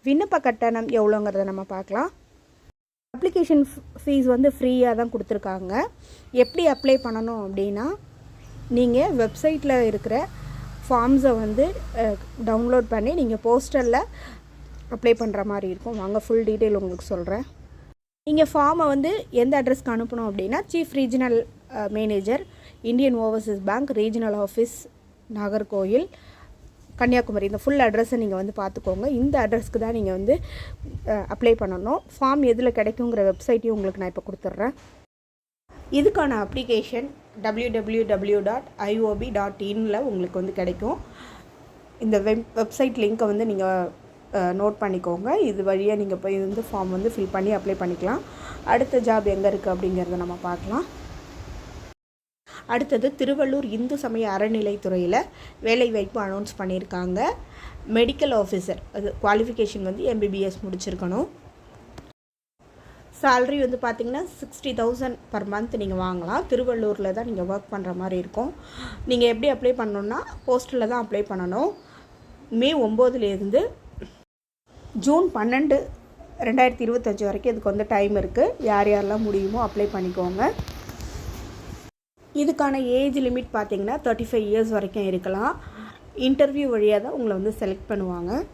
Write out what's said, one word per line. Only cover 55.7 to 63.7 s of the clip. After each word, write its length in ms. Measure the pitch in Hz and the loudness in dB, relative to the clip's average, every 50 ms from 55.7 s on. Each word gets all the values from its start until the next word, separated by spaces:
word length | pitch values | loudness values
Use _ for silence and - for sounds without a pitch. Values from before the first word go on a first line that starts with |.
| 226 247 247 240 220 214 196 196 - 240 | 4 4 4 2 2 -2 -2 -2 -4 -4
அனௌன்ஸ் 320 | 202 196 190 202 202 202 - - | -4 -4 -4 -6 -6 -8 -8 -6
பண்ணியிருக்காங்க. 640 | 190 185 185 185 185 - - 180 180 180 180 196 254 349 494 - - - - - - - - - - - 214 | -4 -4 -4 -4 -6 -6 -6 -4 -4 -2 -2 0 0 -2 -2 -4 -12 -18 -18 -18 -18 -16 -16 -14 -8 0 2
மெடிக்கல் 400 | 226 240 233 277 - 302 285 254 | 2 4 2 2 0 0 2 2
ஆஃபீஸர், 420 | 220 196 185 226 185 185 185 175 - - - - | 2 0 0 -2 -4 -2 -4 -6 -8 -8 -10 -10
அது 200 | 208 202 202 - - | -6 -6 -6 -6 0
குவாலிஃபிகேஷன் 600 | - 202 208 214 226 240 226 233 220 208 - 208 | 2 2 4 4 2 0 0 -2 -2 -2 -2 -6
வந்து 200 | 190 185 196 226 | -6 -6 -4 -2
எம் 160 | - 269 233 220 | -2 -2 0 0
பி 100 | 208 202 | 0 -2
பி 120 | 190 196 | 0 -2
எஸ் 180 | 190 190 185 - | -2 -4 -4 -6
முடிச்சிருக்கணும். 640 | - 190 185 180 - 202 185 180 190 175 185 233 339 - - - - - - - - - - - - - - - - - - _ _ _ _ _ _ _ _ _ _ - _ - - - - - - - - - | -8 -8 -8 -8 -6 -8 -6 -4 -4 -4 -2 -2 -2 -4 -6 -20 -20 -20 -20 -20 -20 -20 -20 -20 -20 -20 -20 -20 -20 -20 -20 _ _ _ _ _ _ _ _ _ _ -20 _ -20 -20 -20 -20 -20 -20 -20 -10 0
சேலரி 560 | - 277 254 247 247 254 285 285 269 247 | 4 4 6 6 4 2 2 0 0 0